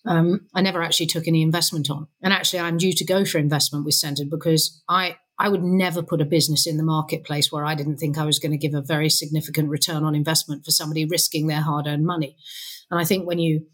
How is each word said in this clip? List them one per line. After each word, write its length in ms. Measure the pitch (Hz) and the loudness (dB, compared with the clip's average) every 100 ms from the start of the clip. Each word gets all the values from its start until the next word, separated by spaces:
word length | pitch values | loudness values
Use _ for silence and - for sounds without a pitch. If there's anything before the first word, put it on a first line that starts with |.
| 220 | 0
Um, 400 | 165 170 202 - | 4 4 2 -2
I 80 | 185 | 0
never 200 | 190 175 | 0 0
actually 240 | 165 - 160 | 0 0 0
took 200 | 165 165 | 0 2
any 140 | 165 | 4
investment 480 | 160 170 - 165 143 | 4 2 0 -2 -4
on. 160 | 151 156 _ | -6 -10 _
And 100 | 190 | 0
actually, 280 | 185 170 180 | 2 2 -2
I'm 160 | 170 170 | -2 0
due 140 | 185 | 2
to 120 | 165 | 0
go 200 | 160 190 | 0 2
for 140 | 190 160 | 2 2
investment 460 | 147 147 - 147 | 2 2 0 -2
with 100 | 151 | 0
Centred 360 | - 151 139 143 | 0 0 -4 -4
because 520 | 156 170 160 - - - | -2 2 2 2 -4 0
I, 280 | 185 180 - _ - | 0 0 -6 _ -2
I 100 | 202 | 0
would 140 | 190 | 2
never 400 | 180 185 180 170 | 2 2 2 -2
put 180 | 160 160 | -2 0
a 40 | |
business 420 | 147 160 156 151 170 | 2 2 2 2 0
in 100 | 156 | 0
the 60 | |
marketplace 640 | 156 156 151 156 - 147 147 | 0 0 -2 -6 -4 -2 -2
where 120 | 151 | -2
I 100 | 151 | -2
didn't 220 | 156 147 143 | -2 -4 -2
think 180 | 156 151 | -2 -2
I 60 | |
was 140 | 151 147 | 0 0
gonna 180 | 151 147 | -2 -2
give 180 | 151 | -2
a 80 | 143 | -2
very 280 | 135 151 156 | -2 0 2
significant 580 | - 147 156 151 151 147 | 0 -2 -4 -2 -2 -2
return 360 | 147 - 156 | -2 -2 0
on 100 | 156 | 0
investment 500 | 151 147 170 - 143 | 0 0 0 -2 -8
for 60 | - | -2
somebody 340 | - 156 156 | -2 0 -2
risking 420 | 156 175 - 160 156 | 0 0 0 0 0
their 140 | 151 | 0
hard-earned 420 | 156 147 147 147 170 | 0 -2 -2 0 0
money. 300 | 170 143 - - - - - _ | 0 -4 -8 -20 -16 -16 -16 _
And 100 | 175 | -2
I 40 | |
think 220 | 160 190 175 | 0 0 0
when 120 | 170 | 0
you, 280 | 165 156 - | 2 0 -4